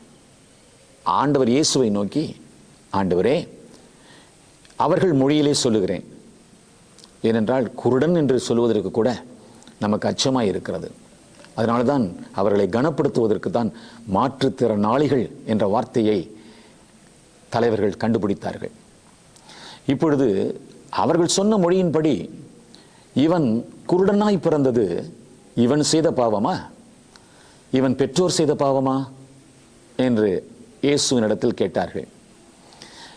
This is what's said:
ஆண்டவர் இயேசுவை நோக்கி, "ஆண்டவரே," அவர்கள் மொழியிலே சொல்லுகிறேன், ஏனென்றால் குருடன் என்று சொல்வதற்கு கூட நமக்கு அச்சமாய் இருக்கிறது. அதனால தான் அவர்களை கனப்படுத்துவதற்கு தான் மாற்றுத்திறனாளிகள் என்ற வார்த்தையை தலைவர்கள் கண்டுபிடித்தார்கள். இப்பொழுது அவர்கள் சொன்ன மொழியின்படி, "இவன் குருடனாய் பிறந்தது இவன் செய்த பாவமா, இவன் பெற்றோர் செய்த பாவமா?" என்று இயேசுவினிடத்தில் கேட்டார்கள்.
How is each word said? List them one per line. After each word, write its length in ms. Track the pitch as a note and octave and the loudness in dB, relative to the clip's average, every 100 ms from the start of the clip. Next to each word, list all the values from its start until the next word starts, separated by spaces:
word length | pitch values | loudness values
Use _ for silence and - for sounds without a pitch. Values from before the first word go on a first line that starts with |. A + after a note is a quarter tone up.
| - - - - - - - - - - | -20 -20 -20 -20 -20 -20 -20 -20 -20 -12
ஆண்டவர் 460 | - F#2 C3 C#3+ B2 | -4 0 2 2 2
இயேசுவை 420 | B2+ D#3 C#3+ A#2+ | 2 0 0 0
நோக்கி, 460 | G2+ G2+ C#3+ D#3+ - - - - - - | 0 -2 -4 -6 -10 -20 -20 -20 -20 -8
"ஆண்டவரே," 560 | G2 G2 F2 G2 D#3 E2+ - - - - - - - - - - - - - | -4 0 2 2 0 -4 -16 -20 -20 -20 -20 -20 -20 -20 -20 -20 -20 -18 -4
அவர்கள் 360 | B2+ F3+ F#3+ | 0 2 2
மொழியிலே 380 | C#3+ C3+ D3+ C#3+ | 2 2 2 2
சொல்லுகிறேன், 540 | C#3 B2+ A2 F#2 F2 - - - - - - - - - - - - | 2 2 2 0 -4 -8 -20 -20 -20 -20 -20 -20 -20 -20 -20 -20 -4
ஏனென்றால் 520 | A2 A2+ G#2 C3 A2 | 0 0 0 0 -2
குருடன் 400 | - A#2+ B2+ D3+ | -2 0 2 2
என்று 260 | F3 C#3+ B2+ | 2 2 0
சொல்வதற்கு 500 | - A#2 A#2+ G#2+ F#2+ | 0 0 2 0 -2
கூட 320 | A#2 A2+ A2 - - - - - - | 0 -2 -2 -10 -20 -20 -20 -20 -6
நமக்கு 300 | G#2+ G#2 G#2+ | -2 -2 -2
அச்சமாய் 400 | G2 C#3 C3 G#2 | -2 -2 0 0
இருக்கிறது. 420 | F2+ - F2 E2 - - - - - - | -2 -6 -8 -10 -16 -20 -20 -20 -20 -14
அதனால 300 | - A2+ A#2+ | -4 0 0
தான் 280 | A#2+ C#3+ G2+ F2+ - | 0 0 -2 -6 -12
அவர்களை 340 | - G2+ G2+ G2 | -2 0 2 2
கனப்படுத்துவதற்கு 840 | G#2+ C#3+ C#3+ C#3+ - A2+ G2+ - | 0 -2 0 -2 0 0 0 -2
தான் 220 | F#2 A2+ - - - - | -2 -4 -6 -18 -18 -4
மாற்றுத்திறனாளிகள் 1160 | F#2+ C3 C3 C3+ - A#2 G#2+ G#2 B2+ D3 C3+ F#2+ - - | 0 0 0 -4 0 0 0 0 2 2 0 -2 -8 -4
என்ற 200 | A2 G#2 | -2 0
வார்த்தையை 640 | G#2+ A#2+ A#2+ G#2+ G#2+ D#2+ - - - - - - - - - - - - | 0 -2 0 0 0 -4 -14 -20 -20 -20 -20 -20 -20 -20 -20 -20 -20 -6
தலைவர்கள் 640 | A#2+ A#2 G#2+ G#2 F2+ A2 | 0 0 2 0 -2 0
கண்டுபிடித்தார்கள். 600 | A2+ G2 G2 F#2+ - G1+ - - - - - - - - - - - - | 0 0 -4 -6 -10 -12 -16 -20 -20 -20 -20 -20 -20 -20 -20 -20 -14 -4
இப்பொழுது 760 | C3+ D#3+ C#3+ C3+ G2 G2+ - - - - | 0 2 2 2 2 -2 -6 -14 -20 -10
அவர்கள் 360 | - G#2+ E3 E3+ | -2 0 2 2
சொன்ன 300 | - G3+ A3 | 0 0 2
மொழியின்படி, 760 | E3+ F#3 F3+ D3+ D#3 A2+ - - - - - - - - - | 2 2 2 0 0 -2 -4 -14 -20 -20 -20 -20 -20 -20 -8
"இவன் 520 | - D#3 F3 C3+ A2+ - - - | 0 2 2 2 0 -4 -12 -2
குருடனாய் 520 | F3+ G3 G3+ G#3+ G3 | 2 4 2 2 2
பிறந்தது 720 | E3 D#3 C3 A#2+ G2 E2+ - - - - - | 2 2 2 2 0 -2 -8 -16 -20 -20 -10
இவன் 280 | - A#2+ D3 | 0 2 2
செய்த 280 | C#3+ D#3 D#3+ | 2 2 2
பாவமா, 500 | A2 A#2+ G#2 B2+ F3 - - - - - - - - - - - | 2 0 2 0 -4 -8 -20 -20 -20 -20 -20 -20 -20 -20 -20 -4
இவன் 260 | C3 C3 A#2+ | 0 0 0
பெற்றோர் 340 | C3+ - F#3 | -2 0 0
செய்த 240 | - D3+ | 2 0
பாவமா?" 540 | D3+ C#3+ C3+ C3+ C3+ C3 - - - - - - - - - | 2 2 2 0 -2 -4 -12 -20 -20 -20 -20 -20 -20 -16 -2
என்று 540 | B2+ A#2 G#2+ F2 - - - - | 0 2 2 0 -6 -20 -20 -4
இயேசுவினிடத்தில் 760 | C3+ D3 - B2+ G#2+ G#2 B2 - | 0 0 0 0 0 0 -2 -2
கேட்டார்கள். 480 | G2 - F2 G2 C2+ - - - - - - - - - - | -2 -2 -6 -8 -14 -18 -20 -20 -20 -20 -20 -20 -20 -20 -20